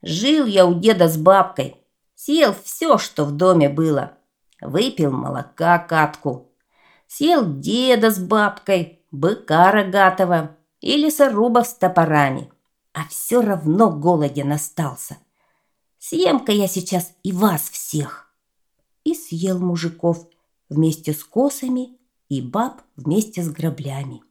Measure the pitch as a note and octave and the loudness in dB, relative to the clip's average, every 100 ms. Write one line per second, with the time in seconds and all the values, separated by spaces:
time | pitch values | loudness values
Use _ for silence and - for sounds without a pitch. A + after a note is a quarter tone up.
0 | E3 E3 A#3 D#4 B3+ G3 F3+ F3 G#3 G3+ | -6 -4 0 2 2 4 4 4 2 4
1 | E3 D#3+ D#3+ G3 F#3 - C3+ - _ _ | 4 4 6 6 4 -2 -8 -10 _ _
2 | _ _ - D4+ C#4 G3 - - E4 B3+ | _ _ -2 2 2 0 -10 -6 0 0
3 | - - D3 C#3+ F#3 F3 C#3+ C#3+ D#3+ C#3+ | 0 -4 -4 0 4 4 4 2 0 -2
4 | - - _ _ _ _ - C#3 B3+ - | -4 -14 _ _ _ _ -6 -2 -2 0
5 | D3+ B2+ C3+ C3+ - - E3 F3 E3+ D#3+ | -2 -2 -6 -8 -12 -4 0 0 0 0
6 | D3+ - D3 A#2+ - _ _ _ _ _ | 0 -2 -8 -8 -14 _ _ _ _ _
7 | _ - D4 E4+ G#3 C#3 C#3 A3 B3+ A#3+ | _ -4 0 2 0 -4 -4 -2 2 2
8 | A3 G3 F3+ G#3+ G#3 G3+ - F#3+ E3+ - | 2 0 -2 0 0 -2 -2 -2 -2 -10
9 | _ D3 D#3+ A3+ - D#3 F3+ G#3 F#3+ F#3+ | _ -2 -2 -2 0 4 6 4 0 4
10 | F#3+ - F#3 E3+ D#3 - _ _ - C#4+ | 4 4 0 0 -2 -12 _ _ -2 0
11 | D4+ D4 C#4 G#3 A#3+ A#3+ A#3 - F3+ F3 | 0 4 2 4 2 2 0 -2 0 2
12 | D#3+ D3+ C#3 C3 - _ _ _ _ - | 2 2 0 -2 -10 _ _ _ _ -12
13 | D#3 - - A#3+ A3 F#3+ D#3 E3+ A3 D#3 | -12 -10 -2 0 0 -2 0 2 2 2
14 | D#3 F3 D3 C#3+ C#3 D3 - - D3+ C3 | 0 2 0 -2 -4 -4 -6 -6 -8 -8
15 | - - _ _ _ _ _ _ _ _ | -16 -18 _ _ _ _ _ _ _ _
16 | - D#4 F#4 C#4+ - G#3 F#3+ F#3+ F3 F3+ | -8 -2 0 0 0 0 0 -4 -4 -4
17 | E3+ _ F#3 F3+ G#3 E3 - - - D#3 | -6 _ -8 0 0 0 -6 -10 -8 -6
18 | C#3 - - _ _ _ _ _ _ _ | -8 -12 -20 _ _ _ _ _ _ _
19 | - E4 - E3 F#3+ F#3 F3+ F3 E3 E3 | -6 -6 -8 -6 -2 -2 -2 -2 -4 -4
20 | E3+ E3+ - _ _ _ _ D3 D#3+ D#3 | -2 -2 -6 _ _ _ _ 0 0 0
21 | - D3+ - - C#4 C#4 B3+ B3+ B3+ _ | -6 -8 -6 -2 -2 -2 -6 -6 -6 _
22 | _ _ _ C#3 B2 F#3 B3 - _ - | _ _ _ -8 -4 -4 -4 -6 _ -12
23 | C3 F3+ G#3+ - E3+ D3 E3 C#3+ C#3 C3+ | -2 -2 -2 -6 -8 -4 -6 -6 -10 -10
24 | C#3 A#2+ _ | -12 -14 _